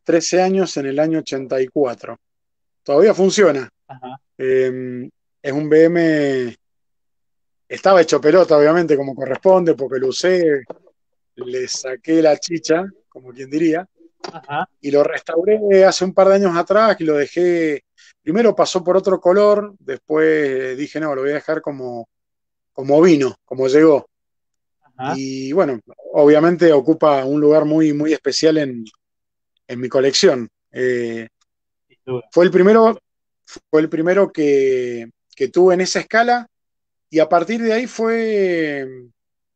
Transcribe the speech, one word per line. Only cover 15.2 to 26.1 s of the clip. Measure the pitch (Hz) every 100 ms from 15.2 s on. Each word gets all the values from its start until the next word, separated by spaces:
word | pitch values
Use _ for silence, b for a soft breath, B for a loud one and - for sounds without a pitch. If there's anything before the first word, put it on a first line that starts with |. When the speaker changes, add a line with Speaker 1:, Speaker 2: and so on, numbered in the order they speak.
| - 165 185 214 208 196
Speaker 1:
hace | 190 170
un | 185
par | 175 190
de | 196
años | 196 170
atrás, | 175 196 226 185
y |
lo | 160
dejé, | 147 143 - 180 170 160 143 - _ b _
primero | - 180 226
pasó | - 151 185
por | 170 185
otro | 190 180
color, | 180 190 208 208 208 202
después | 131 127 - 156 156 156 147 131 131 127
dije, | 147 151
"No, | 156
lo | 135
voy | 135
a |
dejar | 147 - 156
como, | 156 139 127 120 117 _ _ _ _ _ _
como | - 135 143
vino, | 180 151 131 107
como | _ 131 131
llegó". | 143 160 143 - _ _ _ _ _ _ _ _ -
Speaker 2:
Ajá. | 135 139
Speaker 1:
Y | 135 135 135
bueno, | 160 160 120 - - -